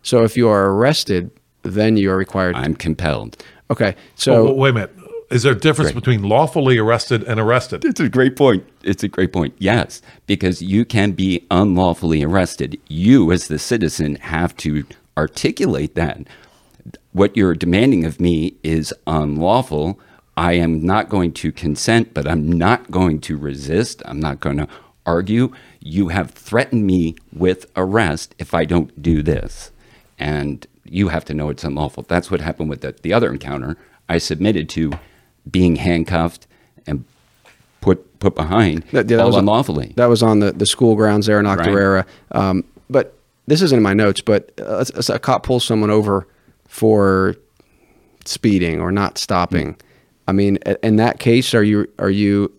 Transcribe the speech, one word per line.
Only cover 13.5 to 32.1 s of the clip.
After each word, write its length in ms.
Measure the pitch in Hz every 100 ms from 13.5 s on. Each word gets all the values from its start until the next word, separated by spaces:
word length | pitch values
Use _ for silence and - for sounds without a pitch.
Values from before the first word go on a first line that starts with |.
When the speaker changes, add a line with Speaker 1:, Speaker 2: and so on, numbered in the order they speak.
| 76
Speaker 2:
citizen, 580 | - 120 80 - 76 71
have 380 | - 80 87 -
to 260 | 78 76 67 - _ -
articulate 800 | 147 - - - 180 71 76 -
that. 320 | 80 - - - _ _ _ _ - - _
What 220 | 90 104 110
you're 200 | 95 82
demanding 500 | 85 92 131 101 80
of 140 | -
me 340 | 87 80 85 -
is 320 | 78 80 78 - -
unlawful. 920 | 80 73 73 87 120 127 76 80 101 _ _ _ -
I 160 | 85
am 320 | 87 85 80 85
not 240 | 104 -
going 220 | 101 87
to 180 | - 78
consent, 640 | - 76 73 - 117 113
but 140 | 73 71
I'm 240 | 82 76
not 400 | 85 90 127 -
going 280 | 90 92 78
to 140 | - 76
resist. 680 | 73 69 69 87 123 - -
I'm 140 | 71
not 200 | 78 -
gonna 260 | - 71 73 - _ _ -
argue. 440 | 85 95 117 131 - - _
You 300 | 76 85 92
have 220 | 95 85
threatened 540 | - - 110 - 117 101
me 300 | 92 82 - _
with 320 | 78 92 92 - -
arrest 600 | 95 107 95 76 - -
if 160 | 82
I 100 | 85 78
don't 360 | 85 76 -
do 220 | 80 78
this. 480 | 78 71 - - - _ _ _ _ -
And 480 | 73 76 73 - - _
you 240 | - 87 98
have 180 | 80 -
to 80 |
know 160 | 78 73
it's 140 | 65
unlawful. 420 | 73 71 73 -
That's 220 | -